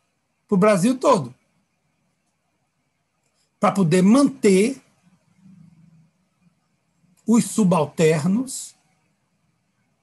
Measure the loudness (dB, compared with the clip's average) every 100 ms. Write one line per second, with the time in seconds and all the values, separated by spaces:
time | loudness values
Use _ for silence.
0 | _ _ _ _ -6 0 0 2 0 0
1 | 0 0 -2 -16 _ _ _ _ _ _
2 | _ _ _ _ _ _ _ _ _ _
3 | _ _ _ _ _ _ -4 -2 0 2
4 | 2 4 2 0 0 2 0 -4 _ _
5 | _ _ _ _ -20 -20 -20 _ _ _
6 | _ _ _ _ _ _ _ _ _ _
7 | _ _ -2 0 0 -2 -2 0 -4 0
8 | 0 0 -2 -4 -6 -12 -16 _ _ _
9 | _ _ _ _ _ _ _ _ _ _